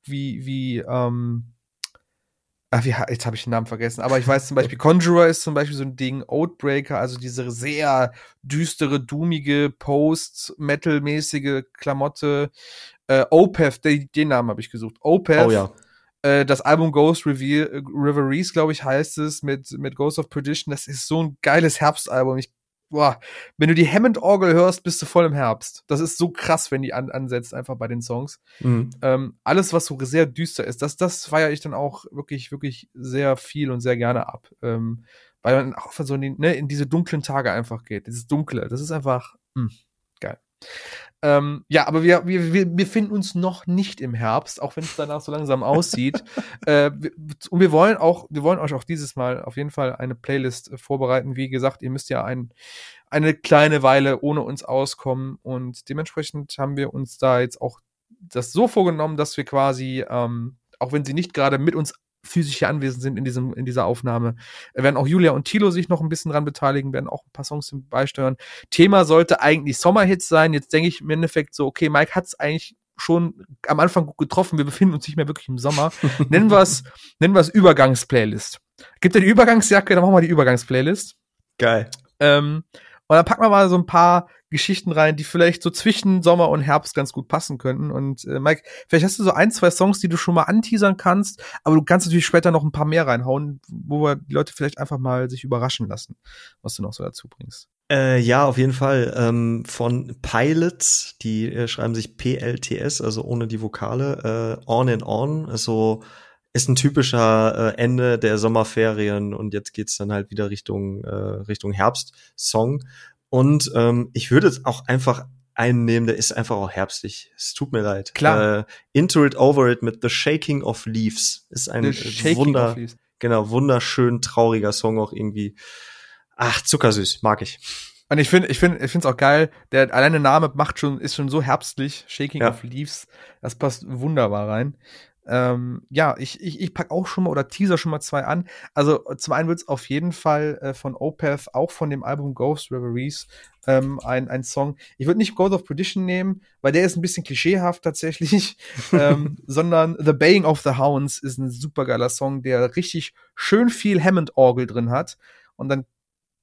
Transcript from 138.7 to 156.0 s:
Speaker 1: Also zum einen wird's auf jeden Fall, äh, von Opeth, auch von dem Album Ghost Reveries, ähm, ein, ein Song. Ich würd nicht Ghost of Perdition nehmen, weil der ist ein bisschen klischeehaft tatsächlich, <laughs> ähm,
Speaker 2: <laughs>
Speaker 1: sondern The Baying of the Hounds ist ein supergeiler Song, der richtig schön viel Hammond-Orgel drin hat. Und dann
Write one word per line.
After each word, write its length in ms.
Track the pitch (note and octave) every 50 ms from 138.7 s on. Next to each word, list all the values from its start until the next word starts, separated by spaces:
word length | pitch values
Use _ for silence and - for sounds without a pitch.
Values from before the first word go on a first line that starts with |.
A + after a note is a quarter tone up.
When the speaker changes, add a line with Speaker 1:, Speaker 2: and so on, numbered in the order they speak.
| -
Speaker 1:
Also 300 | D3 C#3+ D3 D3+ - - - C3+
zum 160 | - - D#3 B2
einen 140 | D3+ E3 D#3+
wird's 200 | E3+ E3+ - -
auf 200 | C#3 A#2+ - -
jeden 220 | C3+ D3+ E3+ F3+
Fall, 480 | - - - D#3 D3 D3+ D3+ D3+ C#3+ -
äh, 140 | C#3 C3+ C3
von 220 | - - C3+ B2+
Opeth, 580 | - C3+ D#3 - - D#3+ C#3+ C#3+ C#3+ - - -
auch 160 | C3 D#3+ -
von 180 | - - D#3+ D3
dem 120 | C#3+ C3+
Album 320 | - B2+ C#3+ C#3+ C#3+ C#3 B2+
Ghost 380 | - B2 C#3 D3+ D3 - -
Reveries, 560 | B2+ B2 B2 A#2+ A#2 B2+ C3 D3 - - - - - - - _ _ _ _ C3+
ähm, 320 | C3 C3 C3+ C#3 C#3 C3
ein, 280 | - A#2+ B2+ B2+ C3 -
ein 140 | B2+ C3
Song. 340 | B2+ - - C#3+ C#3 D3 D3 - - - _ -
Ich 80 | C3
würd 120 | D#3+ F3+ A3
nicht 180 | G#3+ - -
Ghost 160 | - F#3 G3
of 120 | G3 F3+ -
Perdition 400 | - D3 D3+ F#3 - - G3 F#3
nehmen, 360 | F3+ F3+ F#3 F#3 F#3+ F#3+ - - _ _ _
weil 100 | - C3+
der 120 | D3+ F3 F#3
ist 120 | F3 -
ein 60 | E3+
bisschen 200 | F3 F3 - E3+
klischeehaft 600 | - - C3+ - - E3 G3 F#3 F3 F3 F3 - -
tatsächlich, 720 | E3 D3+ - D#3+ E3 D#3 - E3 C#3+ G#3 F#3+ F#3+ - - _ - - -
<laughs> 180 | B2 - -
ähm, 440 | F3+ D#3 C#3+ C#3+ C#3+ D3 D3 D3 D3+ -
Speaker 2:
<laughs> 60 | -
Speaker 1:
sondern 480 | - C3+ D#3 E3 E3+ E3+ D#3+ D#3+ E3 E3 -
The 140 | D3+ D#3 C#3+
Baying 320 | B2+ D#3 E3+ G3+ G3 E3
of 160 | D#3+ D3+ -
the 160 | - C#3+ B2 C3+
Hounds 400 | C3+ C#3+ C#3+ C3+ C#3+ C3+ - -
ist 200 | C#3+ C3+ B2 C3
ein 120 | C3+ B2+
supergeiler 580 | A#2+ A#2+ D3 D3 - D3 B2+ B2+ A#2+ A#2+ A#2+ B2
Song, 340 | - - C#3 C3+ C#3 C3+
der 320 | B2 C3 B2+ B2 B2 A#2+ -
richtig 400 | - F3 - - D#3+ - - - _ _ _ _
schön 320 | - - - G3 A3 A#3+ A#3+
viel 340 | - - - G#3 G3 E3
Hammond-Orgel 640 | D3+ F#3+ F#3+ F3 D#3 - - C3+ C3 B2 B2 B2+ B2
drin 240 | A2+ G#2+ A#2+ A#2 A#2
hat. 260 | B2 C#3+ F3 - - _ _ _ _ _ _ _ _
Und 140 | - C#3 C3+
dann 160 | C#3 C3+ B2+ _ _ _